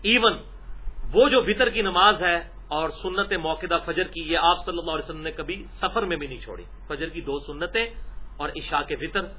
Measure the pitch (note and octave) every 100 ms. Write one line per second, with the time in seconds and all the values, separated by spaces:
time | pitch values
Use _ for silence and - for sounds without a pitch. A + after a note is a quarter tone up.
0 | G3+ A#3 A3 F3 - - - - - -
1 | - F#3 C#4 C4 - G#3+ B3 A3+ G3 F3
2 | G3+ G3 F3+ E3+ - - - D3+ D#3+ -
3 | F#3 F#3 F#3+ F#3+ D#3+ D#3 F3+ E3 E3+ D#3
4 | F3+ E3+ D#3 E3 E3 F3 - E3+ E3 D#3
5 | D3+ D#3 D#3+ D3+ D3+ G3 - - F#3 G3+
6 | G3+ D#3+ C#3+ B2 - F#2 - - - D3
7 | D#3+ E3 C#3 C#3+ C#3+ D3 F3 A3+ A#3 -
8 | - - - - D3 - - D3 C#3+ D3
9 | D#3 G3+ F3